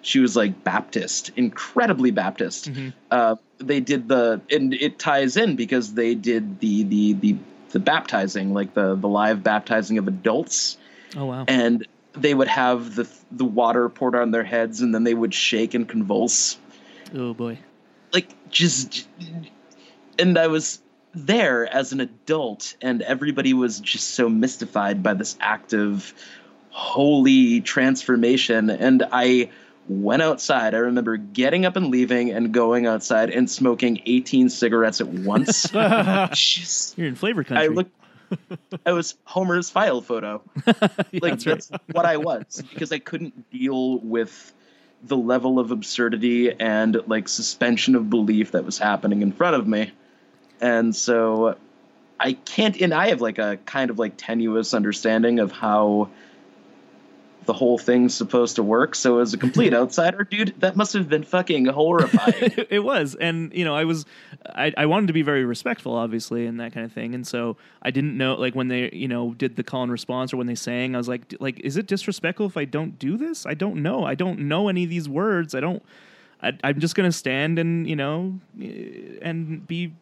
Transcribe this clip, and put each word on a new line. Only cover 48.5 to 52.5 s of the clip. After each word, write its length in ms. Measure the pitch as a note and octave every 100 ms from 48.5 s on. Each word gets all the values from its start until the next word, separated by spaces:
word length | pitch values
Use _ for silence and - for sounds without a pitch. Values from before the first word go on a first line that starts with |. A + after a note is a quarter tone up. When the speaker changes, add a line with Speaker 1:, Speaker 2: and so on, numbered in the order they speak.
Speaker 1:
that 120 | F2+
was 140 | F#2+ -
happening 460 | G#2 G2 G#2 G#2
in 100 | G2+
front 220 | - F3 C#3+
of 100 | G#2+
me. 240 | G#2+ G#2 - _ _ _ _ _ _
And 340 | A#2+ A#2 A#2 G#2+
so 600 | - A#2 A2+ A2 A2+ - - _ _ _ _ _
I 140 | C3
can't, 460 | C3 -